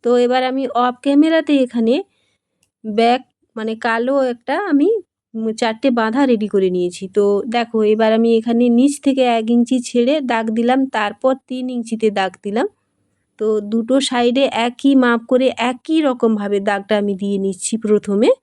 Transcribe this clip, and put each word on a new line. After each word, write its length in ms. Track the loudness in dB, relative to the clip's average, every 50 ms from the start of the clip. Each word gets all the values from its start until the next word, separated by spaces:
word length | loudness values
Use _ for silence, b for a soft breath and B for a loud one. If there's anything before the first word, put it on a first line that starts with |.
| 0
তো 60 | 0 2 2 2
এবার 180 | 2 0 0 0 -2
আমি 120 | -2 -4 -4 -4 -2 0 0
অফ 100 | 0 -2 _
ক্যামেরাতে 520 | -2 2 4 4 4 4 2 0 2 2 2 2 2
এখানে 300 | 0 0 -2 0 2 0 0 -2 _ _ _ _ _ _ _ _ _ _ _ _ _ _ _ -12
ব্যাক 380 | -6 0 2 2 2 2 0 -2 _ _ _ _ _ _
মানে 160 | -8 -8 -6 -8 -4 -4
কালো 300 | -2 -2 0 -2 0 0 0 0 -2
একটা 220 | -4 -6 _ -4 -4 -4 -2 0
আমি 180 | 2 2 2 2 0 -2 -4 _ _ _ _ _ -10 -6 -6 -6 -4 -2
চারটে 280 | -2 -4 -4 0 -2 0
বাঁধা 320 | 0 2 0 0 0 0 2
রেডি 240 | 2 2 0 0 -2 0
করে 140 | 0 0 2
নিয়েছি। 340 | 0 0 -2 -4 -4 -8 -14 -4 _
তো 80 | 0 2 2 2 0 -2 -2 -2
দেখো, 240 | -2 -4 -2 -2 0 2 2
এবার 180 | 2 2 2 2
আমি 180 | 2 2 2 2 2
এখানে 280 | 2 0 0 0 2 2 4
নিচ 240 | 4 4 4 2 2 0
থেকে 200 | -2 -2 0 2 2 2 2 0
এক 80 | 0 0
ইঞ্চি 260 | 2 2 2 2 0 -4 -4 -2
ছেড়ে 260 | 0 0 2 2 0 0 0 -2
দাগ 160 | -2 -2 -2 -2 -2
দিলাম, 240 | -2 0 2 2 2 0 -2 -2
তারপর 360 | -4 -4 -4 -6 _ -2 -2 -2 -2 _
তিন 180 | _ -10 -8 -8 -6 -6
ইঞ্চিতে 320 | -8 -6 -6 -6 -2 -2 -2 0 0
দাগ 140 | -4 -4 -6 _
দিলাম। 240 | _ -6 -4 -4 -4 -4 _ _ _ _ _ _ _ _ _ _ _ _ _ -6
তো 60 | -2 -2 -2 -2 -2 -2
দুটো 220 | -2 -2 0 0 0 0
সাইডে 440 | 0 0 -2 0 0 2 2 2 0 0 0 -2 -4
একই 260 | -4 -4 -2 0 2 4
মাপ 260 | 4 4 2 0 0 0
করে 200 | 0 0 2 2 0 0 -2 -4 -4
একই 280 | -4 -6 _ -2 -2 0
রকমভাবে 580 | 0 0 -2 0 0 0 0 0 -2 -2 -4 -2
দাগটা 340 | -2 -2 -4 -4 -2 _ -2 0
আমি 160 | 0 -2 -4
দিয়ে 200 | -4 -4 -4 -4 -2
নিচ্ছি 360 | -2 -4 -6 -6 -6 -6 -6 -4 0
প্রথমে। 460 | 0 0 0 0 -2 0 0 2 2 0 _